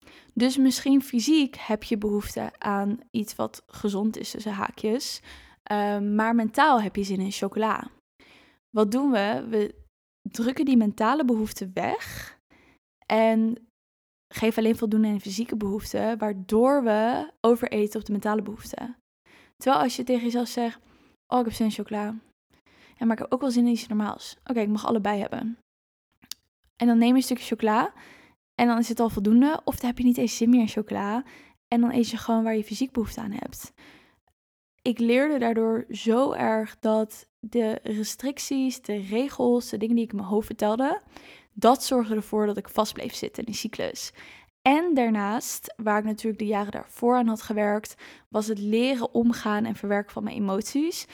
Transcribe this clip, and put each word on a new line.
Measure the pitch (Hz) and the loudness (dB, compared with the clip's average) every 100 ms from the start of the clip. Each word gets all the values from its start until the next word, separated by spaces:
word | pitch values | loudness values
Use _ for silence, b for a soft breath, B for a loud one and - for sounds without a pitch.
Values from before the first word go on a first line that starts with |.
| B B B | B B B
Dus | - 247 269 | 0 0 4
misschien | 262 254 277 277 | 4 4 4 2
fysiek | 262 240 220 311 262 - | 2 0 2 4 2 -2
heb | - 214 | -4 -4
je | - 220 | -2 -2
behoefte | 208 208 202 - 214 - | 0 -2 -4 -6 -8 -6
aan | - 202 202 208 - | -4 -2 -2 -4 -6
iets | 226 208 - | -6 -4 -4
wat | 220 - - | -6 -6 -20
gezond | - 214 196 220 214 | -6 -4 0 -2 -4
is | - | -8
tussen | - 214 | -8 -8
haakjes, | 196 - - 220 247 - - B B B B | -6 -6 -4 -2 -2 -4 -10 B B B B
ehm, | - 208 208 202 202 208 | -6 -2 0 0 0 0
maar | 220 233 | 2 2
mentaal | 220 277 311 247 | 2 4 4 4
heb | 202 202 | 2 -2
je | |
zin | 196 190 | -2 -2
in | 190 | -4
chocola. | - 196 208 220 - - - _ _ b b b b _ | -4 -4 -2 -2 -2 -6 -18 _ _ b b b b _
Wat | 214 214 | 2 2
doen | 240 285 | 4 2
we? | 233 202 247 233 | 2 2 -2 -2
We | 220 208 - - _ _ _ 202 | -2 -2 -4 -20 _ _ _ -10
drukken | - 233 269 285 | -4 -2 0 4
die | 247 | 4
mentale | 214 - 220 285 262 | 4 2 0 2 2
behoeften | 220 214 - 190 | 2 -2 -6 -8
weg | 185 180 453 - - - - _ b b b _ _ - | -4 -4 -4 -8 -14 -16 -20 _ b b b _ _ -2
en | 220 226 220 220 240 - _ _ _ _ _ _ | 2 4 4 0 -2 -10 _ _ _ _ _ _
geven | - 226 226 | -2 0 2
alleen | 220 233 | 2 2
voldoende | 220 214 214 | 2 2 2
aan | 208 | 0
fysieke | 202 196 233 220 | -4 -8 -6 -4
behoeften, | 202 202 - - 214 226 | -4 -4 -4 -4 -2 -2
waardoor | 214 190 185 208 254 285 | -2 -4 0 4 4 4
we | 233 214 220 262 302 - | 4 2 2 0 -4 0
overeten | 226 240 247 214 208 220 | 2 4 2 -2 -2 -4
op | 214 | -6
de | |
mentale | 208 208 214 | -4 -2 -2
behoeften. | 202 214 - - 233 247 _ _ _ b b b | -4 -10 -14 -12 -12 -14 _ _ _ b b b
Terwijl | 262 277 | 2 4
als | 262 254 | 2 -2
je | |
tegen | 247 247 | -2 0
jezelf | 240 247 233 | 0 -2 -2
zegt, | - 233 - b b b b - | -4 -4 -6 b b b b -4
"Oh, | 226 | 0
ik | 226 | 0
heb | |
zin | - 220 | 0 -2
in | |
chocola. | 214 208 208 208 220 - _ _ b b b b b | -2 -6 -6 -6 -8 -14 _ _ b b b b b
Ja, | 226 | 0
maar | 226 | 0
ik | |
heb | - | -2
ook | 254 | -2
wel | 277 | 0
zin | 240 240 | 2 2
in | |
iets | 226 - | 2 -2
normaals. | 208 208 - - - - | -4 -2 -6 -12 -14 -6
Oké, | 240 | -2
ik | 208 | 0
mag | 208 - | 0 0
allebei | 226 202 208 | 0 0 -2
hebben." | - - 220 233 _ _ _ _ _ _ - - _ _ _ - | -4 -6 -8 -10 _ _ _ _ _ _ -20 -20 _ _ _ -2
En | 240 | 2
dan | 233 | 6
neem | 233 | 6
je | 254 | 4
een | |
stukje | 254 240 - | 2 -2 -4
chocola | - 220 214 349 - B B B B _ - | -2 2 2 0 -4 B B B B _ 0
en | 240 | 2
dan | 226 | 4
is | 233 | 0
het | 226 | 0
al | 226 | 0
voldoende. | 220 202 233 277 320 | 0 4 6 6 2
Of | - - | -2 -4
dan | 247 | -4
heb | 240 | 2
je | |
niet | 247 247 | 2 4
eens | 233 - | 0 0
zin | 233 | 4
meer | 247 | 6
in | 220 | 4
chocola | - 214 202 202 226 277 B B B _ | -2 -4 -4 -2 -4 -6 B B B _
en | 233 | 2
dan | 233 | 2
eet | 240 220 | 2 0
je | 226 | -2
gewoon | - 226 | -2 0
waar | 226 220 | 0 -2
je | |
fysiek | 214 208 262 | -4 -4 -4
behoefte | - 208 - | -4 -6 -6
aan | 214 | -8
hebt. | 202 - - - - b b b b b _ _ _ _ _ - | -8 -10 -12 -18 -20 b b b b b _ _ _ _ _ -4
Ik | 226 | 0
leerde | 233 247 294 285 | 2 4 4 2
daardoor | 233 226 226 226 - | 0 2 0 0 -4
zo | 208 226 226 277 | -4 0 2 2
erg | - 226 220 220 - | 0 0 0 -2 -4
dat | 220 220 220 - - _ | 0 2 0 -6 -20 _
de | 220 240 220 220 | -6 -2 0 -2
restricties, | - 214 214 - 262 285 - 277 262 240 | -4 -6 -6 -6 -6 -6 -4 -2 -2 -4
de | - 208 | -6 -6
regels, | 190 214 277 - 247 240 240 | -4 -2 -2 0 2 2 0
de | 214 | -4
dingen | 220 233 | 0 0
die | |
ik | 226 | 0
in | 202 | -4
mijn | 190 | -2
hoofd | 208 214 | -2 -2
vertelde, | 220 208 226 269 403 - B B B B | -2 0 2 0 -2 -8 B B B B
dat | 208 226 262 | 2 4 4
zorgde | - 254 220 214 | 4 0 2 -2
ervoor | 202 214 208 | -2 0 0
dat | 202 | -2
ik | - | -4
vast | - 214 | -2 -2
bleef | - 226 | -4 -10
zitten | - - - | -8 -10 -8
in | - | -8
die | - | -8
cyclus. | 214 - - - - - B B B _ | -8 -6 -8 -8 -14 -16 B B B _
En | 262 294 359 | 2 4 4
daarnaast, | 277 233 214 202 233 - - - - | 2 2 2 0 -2 -6 -10 -12 -6
waar | 214 208 | 0 0
ik | |
natuurlijk | 214 208 226 208 | 0 -4 -4 -4
de | 208 | -2
jaren | 208 208 | -2 -4
daarvoor | - - - 240 247 | -8 -12 -2 2 4
aan | 226 | 4
had | 220 | 0
gewerkt, | - 208 208 208 - - B B B | -2 0 0 0 -4 -14 B B B
was | 214 214 | -4 -2
het | 208 | -2
leren | 208 220 254 262 233 | 0 2 2 0 -2
omgaan | 233 233 226 220 208 226 | 2 2 2 0 0 -2
en | 202 | -4
verwerken | 202 202 208 | -2 -2 -2
van | 220 | -6
mijn | 214 - | -6 -4
emoties. | 196 190 214 277 320 - - | -2 -2 -2 -2 -2 -4 -10